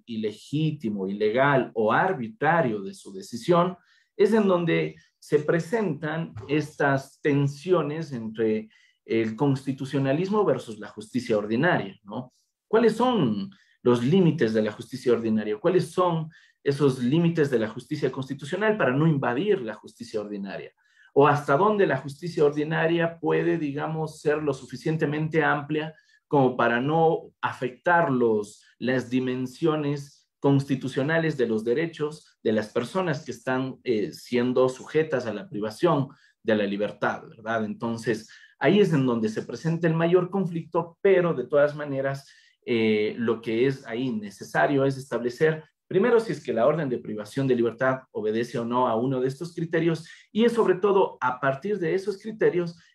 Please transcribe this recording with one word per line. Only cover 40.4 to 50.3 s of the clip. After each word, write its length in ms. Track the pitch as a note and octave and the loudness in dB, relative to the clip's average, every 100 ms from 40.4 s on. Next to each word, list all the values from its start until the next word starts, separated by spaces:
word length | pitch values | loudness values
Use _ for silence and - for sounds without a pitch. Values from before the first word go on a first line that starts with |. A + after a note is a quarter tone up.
| F3 E3+ - F3 E3+ - | -2 -4 -4 -4 -4 0
pero 320 | G3 F#3 F3 | 4 4 4
de 140 | C3+ - | 0 0
todas 280 | C#3+ D3 D3 | 4 2 2
maneras, 540 | D3 C3+ C#3 C#3 - - _ _ - | -6 -4 -4 -4 -10 -20 _ _ -2
eh, 500 | A#2 A2 G#2+ G#2 - | 0 2 2 0 -2
lo 240 | A#2 A2+ | -2 -2
que 240 | - A2+ C3+ | -2 0 0
es 200 | C3+ A#2+ | 0 -6
ahí 240 | A#2 C3 | -6 -4
necesario 760 | A2 G#2 - - D#3 D3+ C#3 C#3 | -4 -8 -12 -6 0 2 2 0
es 120 | C3+ | -2
establecer, 640 | B2+ A#2 A#2+ - D#3 D#3+ - _ - | -4 -4 -4 0 0 0 -8 _ -4
primero, 320 | F3 A#3+ A#3 | 0 4 2
si 120 | - | 2
es 120 | C#3+ | -4
que 100 | - | -4
la 140 | A2+ B2 | 2 2
orden 200 | D#3+ C#3 | 2 -2
de 120 | A#2 | -4
privación 480 | A2+ G#2+ G#2 - C3+ | -6 -10 -8 -2 0
de 80 | A#2+ | 2
libertad 460 | A#2 A2+ C3 C3 - | 2 0 -2 -2 -6
obedece 480 | - G#2+ A2 A#2+ A#2+ | -6 -2 -2 -2 -4
o 40 | |
no 240 | A#2 B2 B2 | -2 0 2
a 80 | A2+ | 0
uno 240 | B2+ B2+ | 0 0
de 80 | C3+ | -2
estos 260 | C#3 E3+ | -4 -10
criterios, 540 | - E3 E3 E3 D#3+ - - _ | -8 -2 0 0 -2 -6 -20 _